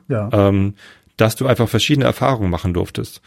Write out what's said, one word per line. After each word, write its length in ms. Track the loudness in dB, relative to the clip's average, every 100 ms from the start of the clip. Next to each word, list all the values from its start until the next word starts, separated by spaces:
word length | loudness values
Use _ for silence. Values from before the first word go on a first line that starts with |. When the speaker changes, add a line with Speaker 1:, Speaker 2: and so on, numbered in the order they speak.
| -6
Speaker 1:
Ja. 200 | -4 0
Speaker 2:
ähm, 420 | 2 2 2 0 -4 -18 -20 _ 0
dass 200 | 0 0
du 100 | 0
einfach 220 | 2 2
verschiedene 360 | 0 0 2 0
Erfahrungen 440 | 0 -2 0 -2
machen 240 | -2 -2
durftest. 460 | -2 -4 -8 -12 -14